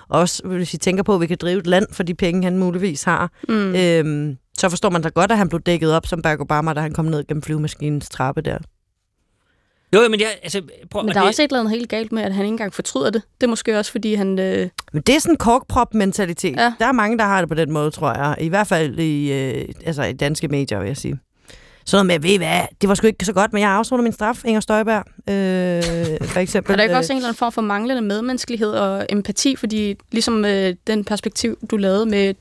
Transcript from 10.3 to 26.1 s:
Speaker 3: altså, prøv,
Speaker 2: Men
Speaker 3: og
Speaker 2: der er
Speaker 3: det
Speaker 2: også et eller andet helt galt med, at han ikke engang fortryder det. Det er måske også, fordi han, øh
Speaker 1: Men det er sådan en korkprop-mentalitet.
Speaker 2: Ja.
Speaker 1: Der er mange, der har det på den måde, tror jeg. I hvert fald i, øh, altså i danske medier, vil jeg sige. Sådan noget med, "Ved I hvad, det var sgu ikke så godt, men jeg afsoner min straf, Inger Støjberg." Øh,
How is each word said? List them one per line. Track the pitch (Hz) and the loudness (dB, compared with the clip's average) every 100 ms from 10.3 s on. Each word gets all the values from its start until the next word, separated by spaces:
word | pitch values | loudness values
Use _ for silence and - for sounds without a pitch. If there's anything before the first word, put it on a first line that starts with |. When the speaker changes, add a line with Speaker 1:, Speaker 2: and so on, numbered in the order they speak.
| 208 | -4
Speaker 3:
altså, | 175 196 160 - - | -8 -8 -8 -14 -10
prøv, | 208 | -4
Speaker 2:
Men | 220 | 0
Speaker 3:
og | |
Speaker 2:
der | 202 | 2
er | |
Speaker 3:
det | 190 | 4
Speaker 2:
også | 226 | 4
et | 294 | 2
eller | 262 | 2
andet | 220 | 0
helt | 226 240 | -2 -4
galt | 214 220 | -6 -4
med, | 226 | -4
at | 208 | -2
han | 196 | -2
ikke | 202 | -2
engang | 220 208 | -2 -6
fortryder | - - 262 269 | -6 -6 -2 0
det. | 220 - - | -2 -4 -2
Det | 247 | 0
er | |
måske | 220 - 214 | 0 0 0
også, | 214 | -2
fordi | 233 214 | -4 -2
han, | 214 190 190 | 0 0 0
øh | 190 190 185 - - | 0 0 -2 -6 -8
Speaker 1:
Men | 151 | -2
det | 147 | 2
er | 285 | 2
sådan | - | 4
en | 320 | 2
korkprop-mentalitet. | - 240 - - 233 220 196 190 185 170 185 131 | 4 2 2 0 2 2 0 0 -2 -2 -2 0
Speaker 2:
Ja. | 240 233 | 0 2
Speaker 1:
Der | 226 | 2
er | |
mange, | 254 208 226 | 2 2 2
der | |
har | 208 196 | 2 2
det | 170 | 2
på | |
den | 156 156 | 0 0
måde, | 151 151 | 0 -2
tror | - 147 | -2 -2
jeg. | 117 139 147 | 0 -2 -2
I | 165 | 0
hvert | 190 208 | 0 2
fald | 180 156 127 | 2 0 0
i, | 160 147 143 | 0 0 0
øh, | 139 135 - - - - | -2 -2 -4 -8 -8 -6
altså | 147 | -4
i | 117 | -4
danske | 131 143 151 156 | -2 -2 -2 -2
medier, | 139 139 104 | -2 -2 -2
vil | 98 | -4
jeg | 139 | -6
sige. | - 143 - _ - - - - - | -6 -8 -10 _ -20 -20 -20 -18 0
Sådan | 190 190 | 4 4
noget | 170 | 4
med, | 156 | 4
"Ved | |
I | 202 | 2
hvad, | 160 170 - - | 2 0 -2 0
det | 202 | 2
var | |
sgu | 196 220 | 4 2
ikke | 214 | 2
så | 185 | 0
godt, | 190 214 | 2 2
men | 214 | 2
jeg | 208 | 2
afsoner | 196 226 254 | 2 0 0
min | 233 | 0
straf, | 220 214 240 | 0 -2 -2
Inger | 240 214 | 0 0
Støjberg." | - 214 220 220 185 - - | 2 2 2 0 -2 -10 -4
Øh, | 202 190 185 180 175 170 170 165 | 0 0 0 0 0 0 -2 -2